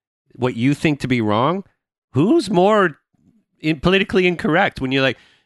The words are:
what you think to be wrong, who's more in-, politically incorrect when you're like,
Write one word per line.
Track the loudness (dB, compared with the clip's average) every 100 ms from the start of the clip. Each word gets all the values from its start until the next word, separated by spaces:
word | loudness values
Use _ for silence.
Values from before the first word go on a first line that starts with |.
| _ _ _ -6
what | -6 -2
you | -2
think | 0 -2 -2
to | -2
be | -2
wrong, | 0 0 0 -2 -8 _ _ _ _
who's | 0 2 2 2
more | 2 2 2 0 -4 _ _ _ _ _ _
in-, | -4 -2
politically | 0 0 0 0 0
incorrect | 0 0 0 0 -4
when | -4
you're | 0
like, | 0 -2 _ _